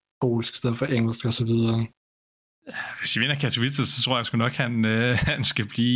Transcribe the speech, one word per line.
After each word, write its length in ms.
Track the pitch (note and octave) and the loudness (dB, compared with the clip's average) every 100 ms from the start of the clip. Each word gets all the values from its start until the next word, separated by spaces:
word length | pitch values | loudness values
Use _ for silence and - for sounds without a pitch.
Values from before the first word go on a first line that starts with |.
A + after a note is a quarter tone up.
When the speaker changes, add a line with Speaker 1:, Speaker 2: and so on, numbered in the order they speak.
| _ - | _ -4
Speaker 1:
polsk 320 | B2+ A#2 A2+ | 0 0 -2
i 40 | - | -4
stedet 200 | B2+ A#2 | -2 -2
for 80 | C#3 | 0
engelsk 400 | B2 A2+ A2+ A#2+ | 0 0 0 -2
og 80 | |
så 120 | - A2+ | 0 2
videre. 420 | A#2 A2+ A2+ A2+ _ _ _ _ _ _ _ - - - - | 2 2 0 -2 _ _ _ _ _ _ _ -14 -10 -10 -6
Speaker 2:
Hvis 160 | - A2 | -2 0
vi 40 | |
vinder 140 | B2+ C#3+ | 0 0
Katowice, 500 | C3 A#2 B2 C#3+ A#2 | 0 0 0 0 0
så 160 | - | 0
tror 140 | - B2+ | 0 0
jeg 80 | A2+ | 0
sgu 120 | A#2 | 0
nok, 140 | A#2+ | 0
han, 320 | - B2 A#2 A2 | 0 -2 2 2
øh, 320 | A2 A#2+ B2 | 2 2 2
<laughs> 100 | - | 0
han 120 | D3 | 0
skal 240 | A#2+ - G#2 | 0 0 -2
blive 200 | - A#2+ | 0 2